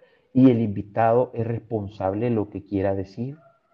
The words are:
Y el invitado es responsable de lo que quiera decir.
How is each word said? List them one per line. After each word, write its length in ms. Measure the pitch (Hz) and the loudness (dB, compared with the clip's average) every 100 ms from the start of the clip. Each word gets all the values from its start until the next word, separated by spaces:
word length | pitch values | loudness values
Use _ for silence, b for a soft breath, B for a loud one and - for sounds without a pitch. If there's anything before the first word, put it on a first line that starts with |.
| b b b | b b b
Y 160 | 131 131 | 4 6
el 120 | 117 | 6
invitado 680 | 113 101 101 101 113 117 123 | 0 -4 -6 0 2 2 0
es 120 | 117 113 | -4 -6
responsable 800 | 117 - 113 98 - 95 101 120 | -6 -6 -8 -8 -6 -4 -2 -2
de 40 | 110 | -2
lo 140 | 101 | -4
que 140 | 95 | -8
quiera 320 | - 98 98 98 | -6 -2 0 -2
decir. 400 | 95 - 127 151 _ _ _ | -6 -8 -10 -12 _ _ _